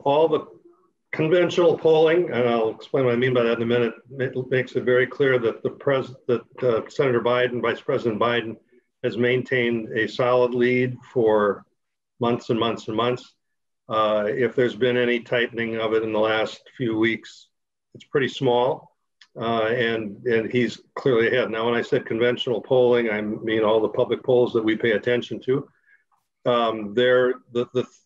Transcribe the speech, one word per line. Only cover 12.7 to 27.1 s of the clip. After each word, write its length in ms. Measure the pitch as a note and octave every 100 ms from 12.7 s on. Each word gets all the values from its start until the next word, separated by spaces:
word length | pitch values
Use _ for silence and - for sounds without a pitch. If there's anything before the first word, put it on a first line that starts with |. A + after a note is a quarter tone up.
| G2+ -
and 80 | G#2+
months. 380 | A#2+ B2+ - _ _ _ _ _ -
Uh, 380 | A2 G#2+ G#2+ G#2
if 260 | A#2+ A#2
there's 220 | C3+ A#2+ G#2
been 220 | B2 B2
any 220 | A#2+ A#2+
tightening 560 | A2+ B2 A#2+ A#2 A2+ A2+
of 180 | A2
it 80 | A2
in 100 | A2+
the 60 | G#2+
last 420 | A2 A2 G#2 - - -
few 220 | A#2+ A2
weeks, 500 | A2+ A2 - - _ _ _ _ _
it's 100 | B2
pretty 240 | - D3 D3
small, 640 | - C3 A#2+ B2+ D#3 - _ _ _ _ -
uh, 260 | A#2 A2+ A2
and, 600 | B2 A#2 A2+ G#2 G2 B2
and 240 | A2+ G#2+
he's 280 | B2 A2+ - _
clearly 340 | - C#3 A#2 A2+
ahead. 220 | B2 G2+
Now, 140 | A2+
when 100 | A#2
I 60 | A#2+
said 240 | - B2
conventional 560 | - A2+ B2 A#2+ - A2
polling, 480 | - B2+ B2 B2 A#2
I 140 | G#2+
mean 400 | G#2 G#2+ A2+ A2
all 180 | G#2+ A2
the 80 | G#2+
public 340 | - A#2+ A2+
polls 300 | - B2 A#2
that 120 | A#2
we 120 | A2 A2
pay 140 | A#2+
attention 500 | G2+ - B2 A#2 G#2+
to. 260 | - C#3 - _ _ _ _ _ _ _
Um, 480 | C3 A#2+ A2+ A2+ G2+
there, 440 | G#2 B2+